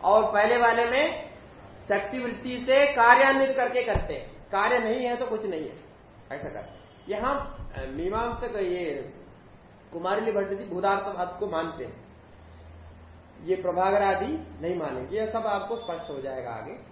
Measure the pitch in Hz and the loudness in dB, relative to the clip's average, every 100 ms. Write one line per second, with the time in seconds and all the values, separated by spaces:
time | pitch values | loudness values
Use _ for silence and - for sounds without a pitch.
0 | 175 214 220 208 220 240 233 226 233 262 | 6 6 6 4 4 6 4 4 2 2
1 | 311 - - - - - - - - 202 | 0 -2 -10 -16 -20 -20 -20 -20 -2 -2
2 | 202 254 240 202 254 247 254 269 285 247 | -2 -6 -6 -6 -6 -6 4 6 6 6
3 | 233 254 269 269 269 262 254 254 226 185 | 8 10 8 6 4 2 0 0 0 0
4 | - 139 - - - 196 214 247 220 240 | -2 -8 -10 -18 -4 0 2 2 2 0
5 | 247 240 240 220 214 165 143 - - - | 0 -2 -2 -4 -4 -6 -8 -12 -20 -20
6 | - - - 143 143 113 - - - - | -20 -20 -14 -10 -10 -10 -14 -18 -20 -20
7 | - 202 247 285 - - - 135 135 135 | -8 -2 -2 -2 -4 -10 -10 -8 -8 -4
8 | 180 214 240 233 240 202 180 180 170 139 | -2 -2 -2 -4 -6 -2 -2 -2 -4 -6
9 | - - - - - - - - - 170 | -8 -14 -20 -20 -20 -20 -20 -20 -14 -6
10 | 175 208 226 202 196 196 233 180 196 196 | -2 0 0 0 -2 -4 -6 -2 0 0
11 | - 175 180 - 196 165 165 - 120 - | -2 -4 -6 -4 -4 -2 -4 -6 -12 -12
12 | - - - - - - - - - - | -20 -20 -20 -20 -20 -20 -20 -20 -20 -20
13 | - - - - 165 185 180 175 190 202 | -20 -20 -20 -14 -2 -2 0 2 4 4
14 | 196 185 220 320 - - 165 180 151 127 | 4 2 0 -4 -8 -8 -4 -2 -4 -6
15 | 131 202 220 226 220 202 196 233 202 165 | -4 -4 -2 -2 -2 -2 -2 -6 -6 -8
16 | - 139 135 131 120 113 107 - - | -8 -8 -6 -8 -8 -10 -10 -14 -16